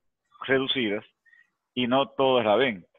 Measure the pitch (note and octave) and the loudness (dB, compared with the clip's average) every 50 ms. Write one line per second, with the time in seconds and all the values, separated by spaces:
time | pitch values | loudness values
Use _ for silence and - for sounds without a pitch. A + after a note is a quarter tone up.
0 | _ _ _ _ _ _ _ - - - C3+ C3 C3+ C3 - C3+ A#2 G#2 G2+ A2 | _ _ _ _ _ _ _ -14 -4 -2 -2 0 0 -2 -4 -4 -4 -4 -4 -6
1 | - _ _ _ _ _ _ _ _ _ _ _ _ _ - B2 B2+ A#2 B2+ C#3 | -10 _ _ _ _ _ _ _ _ _ _ _ _ _ -6 -4 -2 0 0 0
2 | C#3 - - - C3+ C3 C3 B2 A2 G#2+ G2+ A2+ C3+ C3 G#2 F2+ E2 _ _ | 0 -2 -2 0 0 2 2 2 4 4 4 4 2 0 -2 -8 -14 _ _